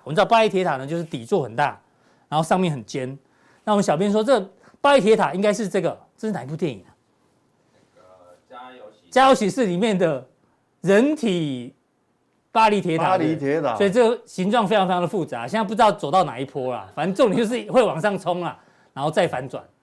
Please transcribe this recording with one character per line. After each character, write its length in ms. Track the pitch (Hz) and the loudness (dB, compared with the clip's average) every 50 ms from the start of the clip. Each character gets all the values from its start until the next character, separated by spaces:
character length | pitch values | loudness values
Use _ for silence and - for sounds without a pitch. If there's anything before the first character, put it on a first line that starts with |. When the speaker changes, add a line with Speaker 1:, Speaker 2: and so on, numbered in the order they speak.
| _ | _
Speaker 1:
我 60 | 131 | -4
们 40 | 151 | 0
知 60 | 208 | 0
道 40 | 190 | 2
巴 180 | - 226 226 | 4 4 4
黎 60 | 220 214 | 4 2
铁 140 | - 185 | 0 0
塔 140 | 185 175 143 | 0 -2 -2
呢 100 | 127 135 | -4 -6
就 100 | 139 165 | -6 -6
是 60 | 170 | -6
底 220 | 170 160 - 127 113 | -6 -8 -10 -12 -4
座 180 | - 202 180 | -2 -2 -2
很 140 | 135 110 113 | -2 -2 -2
大， 220 | 135 147 131 104 - _ _ _ _ _ _ _ _ _ _ | -2 -2 -2 -2 -8 _ _ _ _ _ _ _ _ _ _
然 120 | 143 156 | -2 -2
后 60 | 160 | 0
上 120 | - 202 185 | 0 0 2
面 140 | 185 170 | 2 0
很 120 | 147 123 104 | -2 -6 -10
尖。 320 | - - 139 127 127 139 139 _ _ _ _ _ _ _ _ _ | -8 -8 -8 -8 -8 -10 -14 _ _ _ _ _ _ _ _ _
那 80 | 214 | 0
我 40 | 208 | 0
们 60 | 208 | 2
小 140 | 196 - 151 | 2 2 0
编 160 | 151 196 208 | 0 0 0
说， 100 | 202 214 | 0 0
这 180 | 220 247 269 220 190 - _ _ _ - _ _ | 2 2 2 0 0 -6 _ _ _ -20 _ _
巴 140 | - 285 285 | 2 4 4
黎 60 | 269 | 4
铁 160 | 175 214 220 | 6 4 4
塔 160 | 214 180 135 | 4 2 -2
应 80 | 147 185 | 0 0
该 120 | 208 208 | 0 0
是 160 | 202 - 220 180 | 0 -2 -4 -4
这 120 | - 196 | -2 -2
个， 180 | 165 151 117 - _ _ _ | -2 -2 -4 -6 _ _ _
这 120 | _ - 220 | _ -8 -6
是 40 | |
哪 120 | 190 123 123 | -6 -6 -8
一 20 | |
部 100 | 131 160 | -10 -6
电 140 | 156 185 151 | -4 -4 -6
影 140 | 117 95 - | -6 -8 -16
啊？ 20 | _ _ _ _ _ _ _ _ _ _ _ _ _ _ _ _ _ _ | _ _ _ _ _ _ _ _ _ _ _ _ _ _ _ _ _ _
Speaker 2:
那 260 | _ _ _ _ 90 | _ _ _ _ _
个 60 | 92 92 92 90 87 87 90 _ _ _ | _ _ -20 _ -20 -20 -20 _ _ _
家 220 | - 123 127 127 | -20 -20 -20 -20
有 120 | 127 - 107 - | -20 -20 -20 -20
喜 60 | _ _ _ | _ _ _
事。 40 | _ | _
Speaker 1:
家 180 | - 254 269 269 | 2 4 6 6
有 40 | 262 | 4
喜 160 | - 214 185 | 4 2 -2
事 160 | 180 269 247 | 0 0 -2
里 100 | 190 175 | 0 0
面 220 | 175 220 226 202 175 | 0 0 0 2 2
的 260 | 185 160 147 127 123 _ _ _ _ _ _ _ _ _ _ _ | 0 0 0 -4 -8 _ _ _ _ _ _ _ _ _ _ _
人 340 | - 170 196 208 247 294 311 | 2 4 4 4 4 2 0
体 580 | 294 - 220 180 175 156 147 131 123 120 123 - _ _ _ _ _ _ _ _ _ _ _ _ _ _ _ | -2 -2 -2 -2 -2 -2 -4 -6 -8 -10 -14 -18 _ _ _ _ _ _ _ _ _ _ _ _ _ _ _
巴 160 | - 226 220 214 | 0 2 4 4
黎 120 | 208 202 | 2 2
铁 160 | 165 180 160 | 0 -2 -2
塔， 120 | 165 165 170 | 0 0 0
Speaker 3:
巴 80 | 190 | 0
黎 180 | 185 160 156 160 | 0 0 -2 -2
铁 240 | 139 139 135 147 165 | -2 -2 -2 -2 0
塔。 140 | 147 131 120 | 0 -2 0
Speaker 1:
所 80 | - 202 | 2 0
以 60 | 196 | 2
这 180 | 180 247 233 220 | 4 4 2 2
个 100 | 240 - - | 2 -2 -8
形 260 | - - - 180 196 | -12 -6 -4 -2 0
状 160 | 220 240 214 | 2 0 2
非 100 | 165 220 | 2 2
常 100 | 208 190 | 2 2
非 60 | 180 | 2
常 100 | 185 175 | 0 -2
的 60 | 175 165 | -2 -2
复 160 | - 196 156 | -2 -4 -6
杂， 220 | - - 117 117 127 | -6 -8 -10 -8 -4
现 100 | 190 220 | -4 -4
在 60 | 220 | -4
不 60 | 190 | -4
知 60 | 220 | 2
道 140 | 202 226 208 | 2 2 2
走 200 | 185 - - 139 | 2 0 -4 0
到 140 | 156 190 175 | 2 2 2
哪 140 | 147 117 123 | 0 -4 -8
一 60 | 139 | -10
波 280 | 131 - 147 127 127 | -8 -6 -6 -6 -6
啦。 160 | 123 110 95 92 - | -6 -8 -10 -12 -8
反 120 | 143 156 | -6 -4
正 80 | 185 190 | -4 0
重 200 | - 269 214 180 | 2 2 2 2
点 20 | |
就 80 | 214 240 | 0 0
是 260 | 208 247 233 208 208 | -2 -2 -6 -6 0
会 120 | 190 254 | 2 2
往 180 | 233 180 143 160 | 2 2 0 -2
上 180 | 160 208 196 180 | -2 -2 -2 -2
冲 220 | - 180 180 180 | -4 -4 -4 -4
啦， 180 | 170 151 - - _ _ _ _ _ _ _ | -4 -8 -8 -12 _ _ _ _ _ _ _
然 100 | 135 139 | -4 -4
后 60 | 156 | -2
再 160 | 156 220 180 | 0 0 0
反 200 | 151 - 127 135 127 | 0 -2 -6 -8 -10
转， 140 | - 110 - _ _ _ | -12 -14 -16 _ _ _